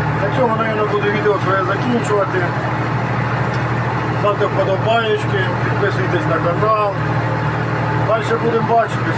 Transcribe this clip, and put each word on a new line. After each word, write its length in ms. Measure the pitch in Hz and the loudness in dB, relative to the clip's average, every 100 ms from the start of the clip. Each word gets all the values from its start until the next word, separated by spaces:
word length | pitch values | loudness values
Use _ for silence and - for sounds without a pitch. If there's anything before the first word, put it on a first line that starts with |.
| - - | 0 0
на 140 | - - | 0 2
цьому, 180 | 240 220 | 2 2
мабуть, 340 | 226 214 214 | 0 0 0
буду 180 | 202 202 | 0 0
відео 240 | 208 208 196 | 2 2 2
своє 180 | 185 190 | 2 0
закінчувати. 760 | 190 196 247 240 214 208 190 185 160 - - - - - - - - - - - - - - - - - | 0 0 0 0 2 0 2 0 0 -2 -2 -2 -2 -2 -2 -2 0 0 0 -2 -2 -2 -2 -2 -2 0
Ставте 260 | 202 202 196 | 0 0 0
вподобаєчки, 960 | 196 196 190 214 233 220 214 - 202 - - | 0 0 0 2 2 2 0 0 0 0 0
підписуйтесь 640 | 190 - 202 - 190 165 156 | -2 0 0 0 0 0 0
на 60 | 160 165 | 0 0
канал. 440 | 160 214 214 208 170 - - - - - - - - - - - | 0 2 2 0 0 -2 0 0 -2 -2 -2 -2 -2 -2 0 2
Далі 300 | 220 220 226 | 0 0 0
будемо 300 | 233 226 214 | 0 0 2
бачити, 360 | 226 214 - - | 2 2 -2 -2